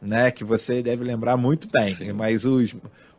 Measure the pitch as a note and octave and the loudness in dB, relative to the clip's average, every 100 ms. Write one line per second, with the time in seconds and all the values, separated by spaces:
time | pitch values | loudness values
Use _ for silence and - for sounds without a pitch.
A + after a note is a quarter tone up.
0 | G2+ A2+ B2 B2 G#2 A2 - B2 A#2+ A#2+ | -2 2 2 2 -2 0 0 -2 0 -2
1 | B2 A#2 A2+ B2+ B2 D#3+ G#3+ C3+ G2+ F2+ | -4 -4 0 2 2 0 0 0 0 -2
2 | F#2+ G#2 A2 A2+ B2 C3 A#2 F#2 - - | -6 -4 0 0 2 2 2 -2 -18 -20
3 | - | -20